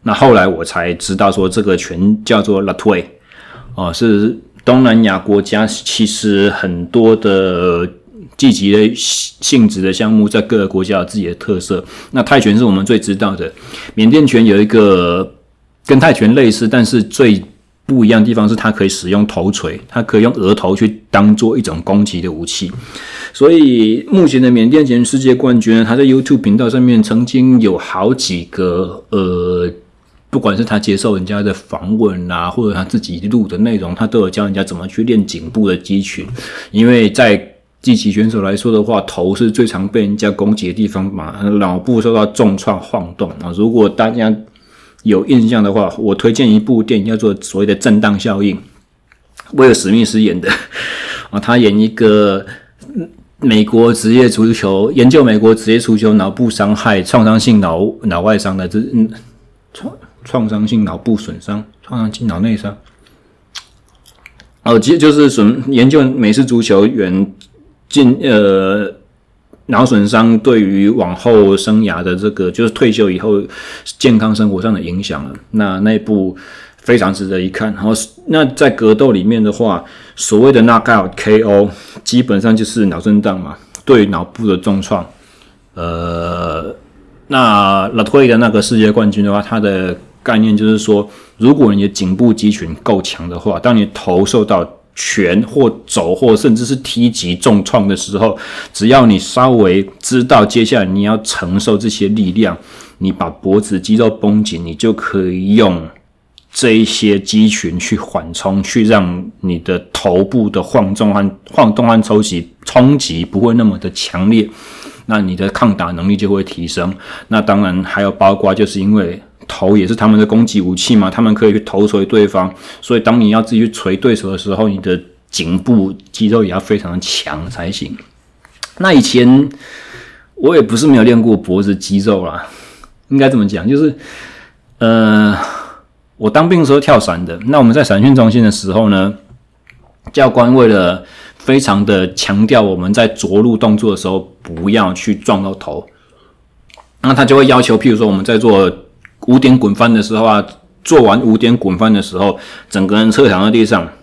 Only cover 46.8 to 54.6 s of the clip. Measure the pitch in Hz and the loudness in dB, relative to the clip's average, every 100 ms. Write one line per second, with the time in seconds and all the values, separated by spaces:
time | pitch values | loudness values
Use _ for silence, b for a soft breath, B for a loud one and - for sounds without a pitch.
46.8 | 107 113 101 110 110 98 - 95 104 101 | 0 -2 -2 -2 -2 -4 -8 -4 -2 0
47.8 | 127 104 107 101 110 101 101 - - _ | 0 2 2 -2 -4 -2 -2 -4 -12 _
48.8 | _ _ _ _ _ - - 135 131 113 | _ _ _ _ _ -20 -10 2 4 4
49.8 | 95 110 110 110 104 90 90 - B B | 2 0 2 0 0 0 -4 -8 B B
50.8 | B B B B B 101 107 123 110 101 | B B B B B -6 0 2 4 2
51.8 | 110 110 113 107 101 95 95 B B _ | 0 2 2 4 2 -2 -8 B B _
52.8 | - 269 165 - _ _ 135 110 107 113 | -12 -10 -10 -14 _ _ 0 2 2 4
53.8 | 117 113 110 123 123 104 110 110 | 2 2 2 4 4 2 0 0